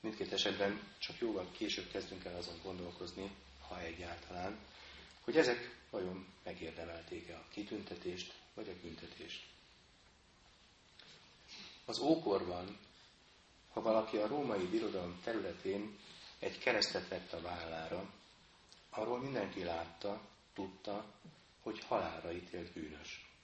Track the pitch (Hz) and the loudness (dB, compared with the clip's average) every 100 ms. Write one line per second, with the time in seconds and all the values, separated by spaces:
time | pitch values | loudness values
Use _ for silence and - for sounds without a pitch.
0 | 110 107 92 101 104 95 101 107 - - | -2 -2 0 4 4 6 4 4 -4 -8
1 | - - 117 101 90 - 107 - 92 98 | -8 0 2 2 -2 -2 0 0 -2 -2
2 | - 92 90 87 87 85 92 90 87 85 | -2 -6 -6 -4 -6 -6 -6 -4 -4 -4
3 | 85 95 98 98 - - - 90 85 85 | -6 -4 -6 -6 -16 -16 -10 -6 -6 -6
4 | 87 - - 90 92 107 - - - - | -6 -6 -6 -2 -2 -4 -10 -16 -16 -16
5 | - - - 160 131 120 - - - 110 | -16 -8 4 8 8 6 0 -10 -6 -2
6 | 92 92 95 - - 82 80 80 82 82 | 0 -2 -6 -12 -10 -6 -6 -6 -8 -8
7 | 80 87 80 82 - - 104 107 98 90 | -8 -10 -8 -12 -10 -8 -4 -4 -4 -4
8 | 92 90 - - - - 104 90 87 80 | -4 -4 -6 -10 -14 -10 -8 -6 -8 -8
9 | 87 - - - - - - - - - | -10 -10 -8 -8 -10 -18 -20 -20 -20 -20
10 | - - - - - - - - - - | -20 -20 -20 -20 -20 -20 -20 -20 -20 -20
11 | - - - - - - - - - 107 | -18 -18 -20 -20 -16 -14 -14 -14 -4 2
12 | 139 160 - 98 92 90 92 - - - | 8 8 8 6 6 0 -2 -8 -14 -20
13 | - - - - - - - - 110 110 | -20 -20 -20 -20 -20 -20 -4 2 6 6
14 | 107 110 107 147 135 104 90 110 110 92 | 6 4 4 4 4 4 4 4 4 2
15 | 87 87 - 113 92 85 95 101 107 104 | -2 -2 0 0 0 -2 0 2 0 -6
16 | - - - - 101 - - 113 - 95 | -14 -16 -16 -4 -4 0 4 6 6 2
17 | 92 92 - 87 82 87 82 80 80 90 | 0 -2 -2 -4 -2 -2 -2 -2 -2 -4
18 | 95 - - - - - - - - - | -4 -10 -20 -20 -20 -20 -20 -20 -8 -2
19 | 110 123 135 127 98 95 90 82 82 - | 2 2 2 2 0 0 0 0 -2 -4
20 | 101 101 - - - - 95 - - 101 | -2 -2 -6 -20 -16 -6 -6 -4 -4 -4
21 | 110 - - - - - - - - 113 | -4 -12 -18 -20 -20 -8 -6 -4 2 2
22 | 85 78 87 87 87 90 85 - 78 78 | 2 -2 -4 -4 -4 -6 -6 -6 -8 -8
23 | - - - - | -10 -12 -12 -20